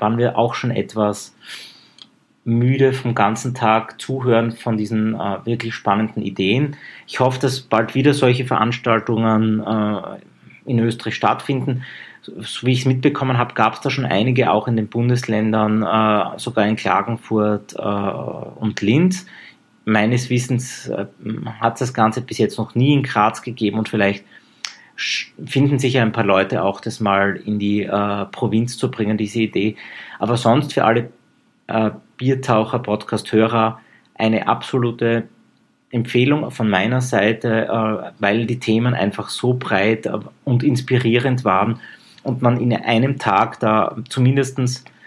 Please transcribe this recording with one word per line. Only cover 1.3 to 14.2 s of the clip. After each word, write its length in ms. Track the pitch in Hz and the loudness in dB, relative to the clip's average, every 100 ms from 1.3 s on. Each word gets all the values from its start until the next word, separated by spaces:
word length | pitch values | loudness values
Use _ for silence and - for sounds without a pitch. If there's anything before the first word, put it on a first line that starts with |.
| _ - - - - _ _ - _ _ _ - | _ -20 -18 -18 -20 _ _ -20 _ _ _ -2
müde 460 | 117 123 135 135 | 2 2 4 4
vom 240 | 127 123 117 | 2 0 2
ganzen 380 | 104 110 127 | 2 0 -4
Tag 480 | 127 113 110 113 - | -2 2 2 0 -8
Zuhören 500 | - 131 123 113 113 | -8 -4 2 2 2
von 260 | 110 120 110 | -2 -4 -2
diesen, 380 | 104 110 110 110 | 0 0 0 -2
äh, 300 | 101 95 117 | -4 -4 -4
wirklich 280 | 117 113 | -4 -4
spannenden 480 | - 107 101 110 - | -4 0 2 0 -4
Ideen. 520 | 101 95 95 120 147 143 - - - | -6 -2 0 2 0 -4 -16 -20 -12
Ich 120 | - | 0
hoffe, 200 | 127 127 | 0 2
dass 220 | 135 127 | -2 -2
bald 340 | - 110 113 131 | 0 0 2 2
wieder 180 | 143 | 2
solche 320 | 139 127 127 127 | 4 4 2 0
Veranstaltungen, 1160 | - 113 120 123 113 110 113 113 110 110 107 | 0 0 0 0 0 0 0 2 4 2 2
äh, 400 | 107 110 107 104 - - - _ - - - | 0 -2 -2 -4 -6 -14 -18 _ -20 -16 -4
in 140 | 120 | 0
Österreich 360 | 113 117 113 - | 0 0 -6 0
stattfinden. 680 | 107 113 - 131 127 127 - - - - | 0 0 -2 -2 -2 -4 -6 -16 -20 -20
So, 200 | - - | -18 -14
so 240 | 113 - 123 | -12 -4 0
wie 40 | |
ich's 140 | 127 131 | 2 2
mitbekommen 520 | 131 147 147 131 123 | 2 2 0 0 0
hab, 160 | 120 - | 0 0
gab's 260 | 110 - | 0 0
da 80 | 139 | -4
schon 160 | 131 110 | -2 0
einige, 460 | 95 | 0